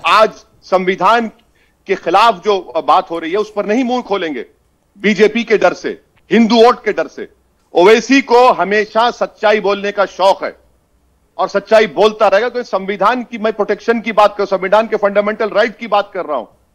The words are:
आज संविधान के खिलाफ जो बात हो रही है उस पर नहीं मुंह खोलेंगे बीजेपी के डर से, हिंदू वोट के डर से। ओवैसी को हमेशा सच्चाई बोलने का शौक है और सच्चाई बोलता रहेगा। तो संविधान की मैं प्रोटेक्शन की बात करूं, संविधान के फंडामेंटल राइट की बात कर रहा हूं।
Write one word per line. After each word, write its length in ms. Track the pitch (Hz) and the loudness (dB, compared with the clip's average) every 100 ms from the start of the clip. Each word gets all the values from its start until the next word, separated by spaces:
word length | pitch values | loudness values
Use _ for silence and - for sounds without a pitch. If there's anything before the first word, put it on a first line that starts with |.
| 165 | 0
आज 240 | 196 220 - _ _ | 2 2 -2 _ _
संविधान 680 | - 190 180 185 185 233 226 - _ _ _ _ - | -4 -2 -2 0 2 2 -2 -10 _ _ _ _ -6
के 80 | |
खिलाफ 500 | 185 175 180 233 180 | -6 -4 0 0 0
जो 280 | 208 196 175 165 135 | -2 -4 -4 -6 0
बात 240 | 170 180 | 0 0
हो 80 | 165 | -8
रही 140 | 165 | -6
है 60 | 190 | -6
उस 140 | 208 208 | -6 -6
पर 100 | 202 | -4
नहीं 180 | 233 | -2
मुंह 180 | 240 247 | -2 -4
खोलेंगे 440 | - 196 170 127 98 _ _ _ _ _ | -4 -6 -6 -8 -12 _ _ _ _ _
बीजेपी 460 | 202 196 208 226 | -2 2 2 2
के 140 | 226 202 | -2 2
डर 140 | 180 | 2
से, 280 | 165 135 95 _ _ - | 0 -8 -10 _ _ -2
हिंदू 320 | 214 226 233 | 2 4 6
वोट 200 | 233 240 | 4 4
के 80 | - | -2
डर 140 | 165 147 | -4 -6
से। 220 | - 101 _ _ _ _ | -8 -16 _ _ _ _
ओवैसी 460 | - 185 226 220 269 | 2 4 4 4 0
को 280 | - 233 247 | 4 4 4
हमेशा 640 | 202 190 208 208 220 240 | 2 0 -2 -2 -2 -2
सच्चाई 500 | - 185 - 214 220 | -2 -8 -2 0 0
बोलने 320 | 190 202 202 | 0 -4 -4
का 140 | 196 190 | -4 -4
शौक 380 | - 190 190 | 0 0 0
है 120 | 123 - _ _ _ _ _ _ _ - | -4 -12 _ _ _ _ _ _ _ -6
और 100 | 180 | -4
सच्चाई 380 | 202 - 220 220 | -4 2 2 2
बोलता 420 | 147 214 214 208 | 2 0 2 2
रहेगा। 200 | 190 247 | 2 0
तो 140 | 240 | -6
संविधान 600 | 240 190 190 202 196 254 | -6 -6 -6 -2 0 -2
की 160 | 233 233 | -6 -6
मैं 140 | 220 | -4
प्रोटेक्शन 480 | 214 202 208 - 233 | -4 -4 -4 -4 -4
की 120 | 226 | -2
बात 240 | 208 208 208 | 2 2 2
करूं, 100 | 196 | -4
संविधान 400 | 185 190 208 226 | -2 0 0 0
के 100 | 214 | -4
फंडामेंटल 520 | 202 202 208 214 220 | -4 -2 -2 -4 -2
राइट 280 | 180 240 - | 0 -2 -4
की 100 | 226 | -4
बात 240 | 202 202 | -4 -4
कर 100 | 185 | -8
रहा 120 | 151 135 | -8 -8
हूं। 100 | 104 _ _ | -10 _ _